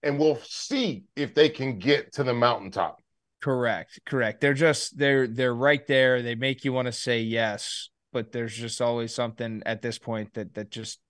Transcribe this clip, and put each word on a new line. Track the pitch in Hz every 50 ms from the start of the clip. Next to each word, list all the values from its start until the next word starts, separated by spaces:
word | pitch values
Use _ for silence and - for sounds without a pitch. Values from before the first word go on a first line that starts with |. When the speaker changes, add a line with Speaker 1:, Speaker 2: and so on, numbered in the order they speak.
| -
Speaker 1:
And | 143 143 143
we'll | 156 156 147 -
see | - - - - - - 269 269 254 202 135 98 - _ _
if | - 143 131 -
they | 147 156 151
can | 151 - 131 135 123 98
get | 90 127 143 127 - - -
to | - 139
the | 127 123
mountaintop. | 120 120 120 117 104 98 92 92 104 90 78 - - _ _ _ _ _ _ _ _
Speaker 2:
Correct. | - 143 135 127 123 117 107 87 - _ - - _
Correct. | - - 131 120 110 101 -
They're | - 143 143
just, | 135 160 160 143 - - - - -
they're, | 143 139 139 135 131 123
they're | 110 120 127 127 120
right | 117 127 143 147 143 - -
there. | 139 131 131 131 127 123
They | 120 120 117
make | 117 127 135 135 - -
you | 139 127
wanna | 127 127 123
say | 113 - - 127 120 117
yes, | 113 113 113 113 113 110 104 104 - - - - - - _ _ _ _ _
but | 127 113 110
there's | - 123 117 113 107
just | 110 117 117 113 -
always | 123 120 120 120 117 113 -
something | - 120 117 113 - 120 113 113 107 -
at | - 113 104
this | - 120 110 -
point | _ - 113 110 107 104 _
that, | 113 104 90 _
that | - 107 104
just | - 113 110 104 - _ _